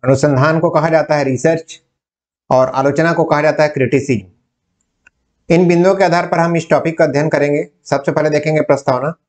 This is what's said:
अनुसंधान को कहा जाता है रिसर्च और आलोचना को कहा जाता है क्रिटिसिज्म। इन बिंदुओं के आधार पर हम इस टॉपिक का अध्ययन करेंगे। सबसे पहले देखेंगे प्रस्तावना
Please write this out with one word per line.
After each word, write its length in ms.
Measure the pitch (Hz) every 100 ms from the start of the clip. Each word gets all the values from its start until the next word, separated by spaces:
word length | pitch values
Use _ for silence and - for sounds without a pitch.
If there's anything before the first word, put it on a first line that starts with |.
अनुसंधान 540 | 127 135 147 135 151 160
को 120 | 165
कहा 180 | 156 160
जाता 260 | 160 147
है 100 | 151
रिसर्च 560 | 139 127 160 165 - - _ _ _ _ _ _ _
और 180 | 131 131
आलोचना 440 | 131 139 139 165
को 120 | 165
कहा 180 | 160 147
जाता 200 | 151 147
है 60 | 151
क्रिटिसिज्म। 1900 | 147 127 139 123 117 98 _ _ _ _ _ _ _ _ _ _ _ _
इन 140 | 170 180
बिंदुओं 260 | 175 180
के 100 | 190
आधार 220 | 185 170 170
पर 120 | 170
हम 180 | 170 170
इस 120 | 165
टॉपिक 280 | 156 165 160
का 60 |
अध्ययन 240 | 156 139 156
करेंगे। 400 | 156 143 147 - _
सबसे 280 | - 139 -
पहले 180 | 151 151
देखेंगे 300 | 147 156 156
प्रस्तावना 540 | 147 135 - 127 139 170